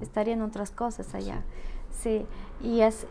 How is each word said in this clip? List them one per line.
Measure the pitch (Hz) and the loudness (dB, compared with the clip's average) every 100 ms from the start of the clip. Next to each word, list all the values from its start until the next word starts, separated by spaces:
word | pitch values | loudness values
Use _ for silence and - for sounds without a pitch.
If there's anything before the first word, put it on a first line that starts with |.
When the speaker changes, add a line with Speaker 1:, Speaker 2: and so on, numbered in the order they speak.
Speaker 1:
estarían | 214 214 214 233 | -2 0 2 2
otras | 214 208 202 | 0 -2 -6
cosas | - 240 - - 196 | -2 -2 -2 -6 -4
allá. | 196 - - - - - - | -2 -2 -2 -4 -4 -4 -6
Speaker 2:
Sí. | - 226 214 214 - - - | -2 2 0 0 -8 -8 -6
Speaker 1:
Sí, | 226 | 2
y | 233 | 6
es, | 220 220 - | 6 6 -4